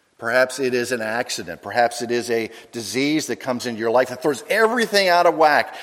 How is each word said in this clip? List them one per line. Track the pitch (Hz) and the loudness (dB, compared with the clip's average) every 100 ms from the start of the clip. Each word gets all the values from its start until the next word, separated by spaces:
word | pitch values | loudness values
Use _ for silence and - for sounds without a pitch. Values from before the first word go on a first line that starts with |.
| _ _ | _ _
Perhaps | 117 127 127 - | 0 2 2 0
it | 131 | -2
is | 123 120 | 0 -2
an | 123 | -4
accident. | 110 117 127 - 87 80 | -4 -4 -6 -8 -10 -12
Perhaps | 98 120 117 - | -4 2 2 0
it | 117 | -2
is | 120 110 | -2 0
a | 117 110 - - | -2 -2 -10 -14
disease | 120 101 123 143 156 - | -12 -6 -2 0 0 -2
that | 117 | -6
comes | 135 120 123 | -4 -4 -6
into | 110 | -4
your | 113 | 2
life | 120 - | 2 2
and | 123 | 0
throws | 156 135 - | -2 -4 -2
everything | 202 220 247 220 202 185 | 0 2 2 0 2 4
out | 175 175 | 4 4
of | 156 | 4
whack. | 156 135 - - | 4 4 0 -8